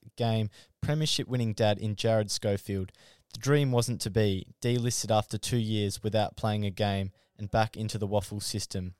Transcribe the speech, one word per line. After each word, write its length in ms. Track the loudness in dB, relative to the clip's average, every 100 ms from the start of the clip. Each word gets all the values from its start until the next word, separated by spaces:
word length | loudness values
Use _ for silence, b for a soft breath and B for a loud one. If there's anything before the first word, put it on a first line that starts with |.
| -12 -4
game 340 | 0 0 -2 B B _
premiership 460 | -4 0 0 -2 -2
winning 240 | -2 0
dad 280 | 2 2 2
in 180 | -2 0
Jared 340 | 2 2 2
Schofield. 600 | -2 0 -2 -2 -4 -4 b b b _
The 60 | -6
dream 340 | 0 2 4
wasn't 260 | 2 2 -2
to 100 | -2
be, 380 | 2 2 2 -4 -4
delisted 500 | 0 2 2 0 2
after 260 | 2 2 -2
two 200 | -2 0
years 440 | 0 0 0 -2
without 360 | -2 0 0 -2
playing 260 | -2 -2
a 80 | -2
game 400 | 0 0 0 -4 -8 _ -14
and 140 | -2
back 240 | 0 0 -2
into 220 | -6 -4
the 100 | 0
waffle 320 | 0 0 -4
system. 540 | -6 -6 -6 -6 -8 -10